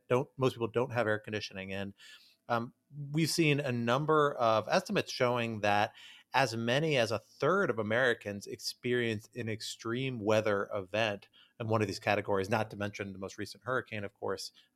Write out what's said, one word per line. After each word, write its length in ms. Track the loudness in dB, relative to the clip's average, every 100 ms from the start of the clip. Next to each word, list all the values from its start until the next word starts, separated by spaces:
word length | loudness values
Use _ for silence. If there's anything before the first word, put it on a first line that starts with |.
| _
don't, 200 | 0 0 0
most 160 | 0
people 140 | 0 -2
don't 240 | 0 0
have 140 | 0 0
air 120 | 0
conditioning 520 | -2 -8 -8 -10 -8
in. 220 | -6 -8 -10 -20 -20 -20 _ -2
Um, 240 | -2 -2 -12 _ -14 -4
we've 180 | 0 2
seen 280 | 4 4 4
a 140 | 0
number 640 | -2 0 2 4 4 4
of 340 | 4 4 4 4
estimates 420 | 0 0 -2 -2
showing 480 | 0 2 2 -2 0
that 320 | 2 4 2 -2 -20 -20 _
as 240 | 2 2 0
many 400 | 0 2 2 2
as 140 | 2
a 100 | 0 -6 -2
third 300 | 0 2 0
of 100 | 0
Americans 680 | 0 2 2 0 -4 -8 -10
experienced 880 | -10 -10 -6 -2 0 0 -2 -6
an 140 | -8 -6
extreme 720 | -6 -8 -10 -6 -4 -4 -2
weather 480 | 4 4 4 0 0
event 540 | -6 -4 -2 0 -2 -10 _ _ -10
in 80 | -2
one 140 | 0
of 80 | 0
these 100 | 0
categories, 500 | 0 0 0 -2 0
not 220 | -2 -2
to 60 | -6
mention 360 | -8 -6 -10
the 60 | -10
most 180 | -12 -10
recent 280 | -12 -10
hurricane, 400 | -6 -6 -4 -8
of 100 | -10
course, 380 | -8 -8 -6 -10 -16 _